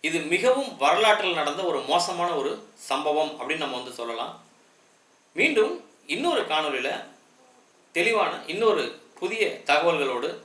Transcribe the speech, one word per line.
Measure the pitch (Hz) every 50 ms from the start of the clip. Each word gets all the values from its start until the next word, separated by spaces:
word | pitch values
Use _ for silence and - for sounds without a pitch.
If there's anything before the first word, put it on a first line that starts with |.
| -
இது | 160 156 165 151
மிகவும் | 151 175 185 196 254 254 269 277 247 -
வரலாற்றில் | - 139 147 170 202 220 214 208 - 208 185 170 160
நடந்த | 151 147 147 185 190
ஒரு | 175 156 139 -
மோசமான | 139 151 175 175 190 180 170 175 175 165
ஒரு | 147 131 135 - 107 - - - -
சம்பவம் | - - 139 143 147 151 147 151 156 151 -
அப்படின்னு | 143 147 147 156 160 147
நம்ம | 135 127 123
வந்து | 120 123 113 117
சொல்லலாம். | 117 117 113 113 123 - - - - _ _ _ _ _ _ _ _ _ _ _ _ _ _ _ _ _ _
மீண்டும் | 160 247 311 294 226 220 - - - - - _ _ _ -
இன்னொரு | 147 202 294 349 311 - -
காணொளியில | - 151 156 156 147 139 127 127 143 - - - - - _ _ _ _ _ _ _ _ _ _ _ _ _ _ _ _
தெளிவான | 165 175 220 226 208 185 - - - -
இன்னொரு | - 165 202 226 220 196 156 127 117 - - - - _
புதிய | - 175 185 226 226 208 - - - -
தகவல்களோடு | - 143 151 160 170 165 151 139 131 127 120 131 156 - - -